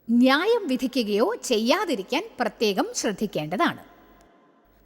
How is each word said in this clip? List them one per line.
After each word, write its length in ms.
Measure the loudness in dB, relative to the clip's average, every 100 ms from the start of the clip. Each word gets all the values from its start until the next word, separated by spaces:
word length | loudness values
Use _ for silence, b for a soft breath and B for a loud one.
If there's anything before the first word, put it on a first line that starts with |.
| 0
ന്യായം 560 | 4 6 4 2 0 0
വിധിക്കുകയോ 680 | -4 -2 -2 0 2 0
ചെയ്യാതിരിക്കാൻ 880 | -2 -2 0 2 2 0 -4 -4 -4 -4 -6
പ്രത്യേകം 460 | -6 -2 -2 0 -4
ശ്രദ്ധിക്കേണ്ടതാണ്. 880 | -4 -4 -4 -4 -4 -4 -2 -2 -2 -12 -20 -20 -20 _ _ _ _ _ _